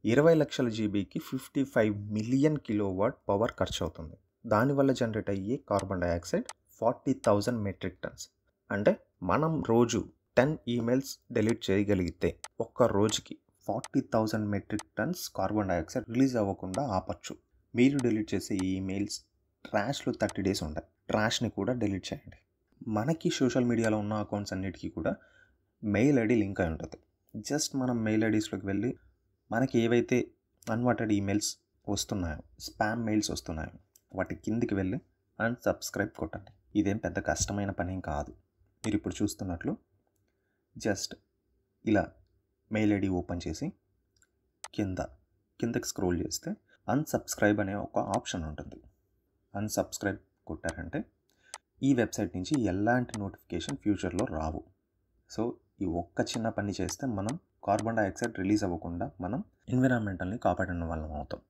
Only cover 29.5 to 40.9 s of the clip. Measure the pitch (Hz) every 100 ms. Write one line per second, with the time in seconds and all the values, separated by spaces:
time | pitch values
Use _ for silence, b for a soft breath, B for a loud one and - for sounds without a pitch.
29.5 | 113 131 123 117 120 117 123 - _ _
30.5 | _ - 113 123 113 113 101 98 101 -
31.5 | - _ _ - 101 - 104 85 76 -
32.5 | - - - 107 117 113 107 104 - -
33.5 | 80 78 - _ _ _ 95 92 90 -
34.5 | 110 117 98 95 123 _ _ _ - 113
35.5 | 120 104 - - 98 98 - 87 98 98
36.5 | _ _ 104 98 107 87 82 85 73 -
37.5 | 101 98 95 87 92 85 73 - - _
38.5 | _ _ _ 113 104 - - 104 - 98
39.5 | 85 - 208 _ _ _ _ _ _ _
40.5 | _ _ - 113